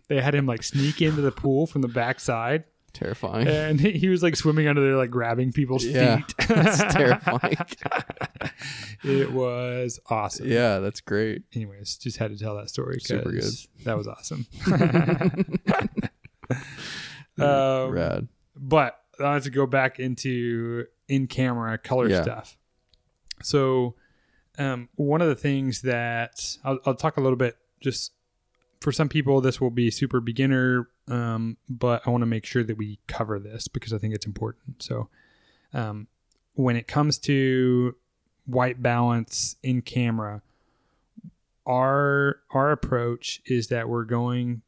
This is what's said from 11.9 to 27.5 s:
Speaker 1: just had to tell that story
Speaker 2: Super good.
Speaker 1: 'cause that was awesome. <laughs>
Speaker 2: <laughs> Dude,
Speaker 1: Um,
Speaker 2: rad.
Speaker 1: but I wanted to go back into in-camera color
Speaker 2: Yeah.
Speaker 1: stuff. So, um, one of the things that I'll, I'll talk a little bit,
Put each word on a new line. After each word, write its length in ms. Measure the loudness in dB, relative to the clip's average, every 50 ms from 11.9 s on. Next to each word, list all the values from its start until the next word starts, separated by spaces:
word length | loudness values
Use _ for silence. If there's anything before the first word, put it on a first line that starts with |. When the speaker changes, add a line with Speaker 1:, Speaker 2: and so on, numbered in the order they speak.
| -12
Speaker 1:
just 200 | -8 -8 -10 -6
had 140 | -6 -6 -6
to 80 | -6 -6
tell 160 | -8 -6 -6
that 140 | -8 -10 -8
story 280 | -8 -6 -6 -6 -6 -6
Speaker 2:
Super 300 | -4 -4 -2 -2 -2 -2
good. 120 | -2 -2
Speaker 1:
'cause 260 | -2 -4 -6 -6 -12 _ _ -8 -6
that 120 | -4 -2
was 120 | -2 -4
awesome. 400 | -6 -10 -12 -10 -10 -8 -8 -8 -10 -8 -4 0
<laughs> 0 |
Speaker 2:
<laughs> 0 | 2 4 4 4 4 4 4 4 2 2 2 2 0 2 0 -2 -2 -2 -4 0 0 0 0 0 -4 -4 -6 -6 -6 _ _ _ -20 _ _ -6 -6 -6 -6 -6 -14 -16 -14 -12 -12 -12 -12 -14 -14 -16 -18 -20 _ -4
Dude, 80 | 0 2
Speaker 1:
Um, 460 | 4 4 4 4 2 2 0 0 -2
Speaker 2:
rad. 360 | 0 0 0 0 -2 -2 -4 -8 _ _ _ _ _
Speaker 1:
but 440 | -10 -2 2 4 4 4 2 -2 _ _ _ _ -2
I 40 | 0
wanted 200 | 0 0 0 -2
to 60 | -2
go 160 | 0 0 2
back 320 | 4 4 2 2 2 0 -2
into 840 | -6 -6 -4 -4 -4 -4 -4 -2 -2 -2 -2 -4 -4 -4 -6 -6 -8 -10 _ _ _
in-camera 720 | -2 -2 0 0 -2 -2 0 0 0 0 -2 -2 -4 -4 -6
color 300 | -4 -2 0 2 2 4
Speaker 2:
Yeah. 140 | 2 2 2
Speaker 1:
stuff. 340 | -2 -4 -6 -12 -18 -20 _ _ _ _ _ _ _ _ _ _ _ _ _ _ -20 -16 -12 -6
So, 520 | 0 2 2 2 2 2 0 0 -2 -6 _ _ _ _ _ _ _ _ _ _ _ -8
um, 320 | -6 -4 -4 -4 -6 -8 -12 _
one 260 | -2 0 2 2 4
of 60 | 4
the 80 | 2 2
things 460 | 0 0 0 0 0 0 -2 -4 -2
that 760 | -2 -2 -2 0 -2 -2 -2 -4 -4 -6 -8 -10 -10 -10 -10 -8 -4
I'll, 160 | -4 -4 -2 0
I'll 100 | -2 -2
talk 220 | 0 0 -2 0
a 40 | 2
little 160 | 2 2 2
bit, 200 | 2 0 -2